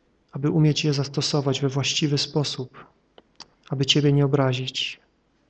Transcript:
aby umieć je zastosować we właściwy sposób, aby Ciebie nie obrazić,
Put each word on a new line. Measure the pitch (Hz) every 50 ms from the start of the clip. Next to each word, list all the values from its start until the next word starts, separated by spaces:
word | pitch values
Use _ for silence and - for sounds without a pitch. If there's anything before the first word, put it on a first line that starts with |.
| _ _ _ _ _ _
aby | - 135 135 151
umieć | 180 160 151 156 143 - -
je | 151 139
zastosować | 139 131 - - 156 143 - - 147 131 139 131 -
we | 139 135
właściwy | 127 139 127 - - - 160 143 143 139
sposób, | - - - 156 139 - - - 127 - - - - - _ _ _ _ _ _ - _ _ - - _ _ _ _ -
aby | 143 131 139
Ciebie | 131 - 151 143 147 143
nie | 143 143
obrazić, | 139 143 143 135 131 127 127 131 131 - - - - - - _ _ _ _ _ _ _ _ _ -